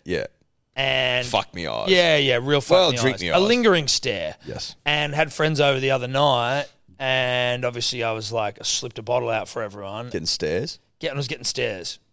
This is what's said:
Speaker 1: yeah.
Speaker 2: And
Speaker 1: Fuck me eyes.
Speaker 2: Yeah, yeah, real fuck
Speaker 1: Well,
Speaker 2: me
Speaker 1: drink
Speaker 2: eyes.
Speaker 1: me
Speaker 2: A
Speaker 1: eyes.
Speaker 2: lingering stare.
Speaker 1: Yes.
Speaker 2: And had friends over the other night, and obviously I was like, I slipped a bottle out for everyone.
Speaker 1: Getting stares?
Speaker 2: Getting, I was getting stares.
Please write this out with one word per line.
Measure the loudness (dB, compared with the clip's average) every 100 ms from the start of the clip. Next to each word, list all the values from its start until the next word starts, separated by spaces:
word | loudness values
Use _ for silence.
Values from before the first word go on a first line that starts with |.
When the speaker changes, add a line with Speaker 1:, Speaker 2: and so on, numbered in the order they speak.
| -4
Speaker 1:
yeah. | -4 -4 _ _ _ _ -4
Speaker 2:
And | -2 0 0 -2 0
Speaker 1:
Fuck | 0 0 -6
me | -6
eyes. | -4 2
Speaker 2:
Yeah, | 4 6 4
yeah, | 4 2
real | 2 2
fuck | 4 4
Speaker 1:
Well, | 6
Speaker 2:
me | 2
Speaker 1:
drink | 0 0
Speaker 2:
eyes. |
Speaker 1:
me | 2
Speaker 2:
A | 2
Speaker 1:
eyes. |
Speaker 2:
lingering | 4 4 4 4 2
stare. | -2 -2 -4 -6 -8 -12
Speaker 1:
Yes. | -10 -12 -6 -2
Speaker 2:
And | 0 0 0
had | -2
friends | 0 0 4
over | 4 4
the | 2
other | 0 0
night, | 2 4 4 2 -2 -4 _ _ -6
and | 0 0 2 0 0 -2 -4
obviously | -2 -4 -2
I | -2
was | -4 -4
like, | -2 -2 -4
I |
slipped | -4 -4 -6 -8
a |
bottle | -2 -2 0
out | -2 -4
for | -8
everyone. | -8 -10 -10 -10 -8
Speaker 1:
Getting | -6 -4
stares? | -2 -2 -2 -4 -10 _ _
Speaker 2:
Getting, | -6 -4
I |
was | -6
getting | -6 -6
stares. | -4 -4 -6 -10 -12 _